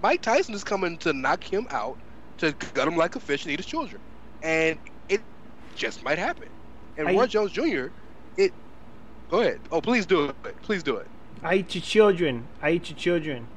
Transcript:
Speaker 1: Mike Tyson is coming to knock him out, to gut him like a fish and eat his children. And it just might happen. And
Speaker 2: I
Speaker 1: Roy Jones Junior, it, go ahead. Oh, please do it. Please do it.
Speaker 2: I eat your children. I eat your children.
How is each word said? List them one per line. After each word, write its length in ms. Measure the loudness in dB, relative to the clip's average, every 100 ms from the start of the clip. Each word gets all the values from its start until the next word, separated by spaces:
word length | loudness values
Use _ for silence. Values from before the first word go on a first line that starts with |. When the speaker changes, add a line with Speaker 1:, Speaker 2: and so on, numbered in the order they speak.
Speaker 1:
Mike 180 | 4 2
Tyson 320 | 4 2 2
is 120 | -4 -2
coming 320 | 0 0 0
to 160 | 0
knock 280 | 2 2 0
him 240 | 0 -2 -2
out, 280 | -4 -4 -6 -14 -14 -14 -2
to 140 | -2 0 -4 2
gut 120 | 2
him 80 | 4
like 200 | 2 0
a 40 |
fish 260 | -2 -4 -2
and 60 |
eat 60 | -4
his 80 | -4
children. 340 | -4 -4 -8 -14 -14 -14 -8
And 340 | 0 2 2 0 -8 -14 -2
it 120 | -2 -2 -14 -14 -12 -12 -4
just 280 | -4 -4
might 160 | 0 0
happen. 280 | 0 -2 -10 -12 -14 -14 -12 -4
And 120 | 2
Speaker 2:
I 80 | 4
Speaker 1:
Roy 100 | 4
Jones 260 | 4 2
Junior, 400 | 2 2 2 -2 -8 -12 -14 -10 2
it, 160 | 2 2 -14 -14 -14 -12 -14 -14 0
go 100 | 2
ahead. 180 | 4 0 -2
Oh, 100 | 0
please 240 | 4 2 6
do 200 | 4 4
it. 360 | -2 -10 -10
Please 220 | -2 -2
do 140 | 0 -2
it. 100 | -4 -12 -12 -8
Speaker 2:
I 140 | 2 2
eat 180 | 2
your 80 | -4
children. 680 | 2 8 8 8 2 0 -6 -2
I 100 | 2
eat 200 | 2 0
your 60 | -2
children. 480 | 2 2 0 -6 -8